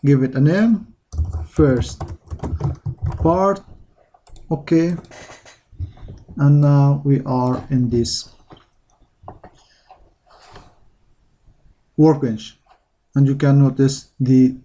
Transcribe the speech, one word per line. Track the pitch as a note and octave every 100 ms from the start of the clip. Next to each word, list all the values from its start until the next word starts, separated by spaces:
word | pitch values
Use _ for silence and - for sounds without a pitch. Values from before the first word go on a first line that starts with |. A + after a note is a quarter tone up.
give | C#3 C#3
it | C3
a | C3+
name, | C#3+ F3+ A3+ G#3+ - _ _ - - - -
first | - D3+ B2 - - - - _ - - - - - - - - -
part. | E3 F3 F#3+ G3+ - - - _ _ _ _ - -
Okay, | D3+ C#3+ E3 E3 E3+ - - - - - - _ - - - - - - -
and | C#3+ C#3+
now | D3 C#3+ C#3+ C#3+
we | C#3+ C3+
are | C3 B2+ B2 B2 -
in | C3 B2
this | A#2+ A#2 - - _ _ - _ _ _ _ _ _ - - - _ _ _ _ _ _ _ _ _ - - - _ _ _ _ _ _ _ _ _ _ _ _ -
workbench, | D#3 D3 C3+ A2 - _ _ _ _ _ _
and | - C#3
you | C3+
can | C#3+ C#3
notice | C#3 C3 C3+ C3+ - _
the | C3 C3 B2+ C3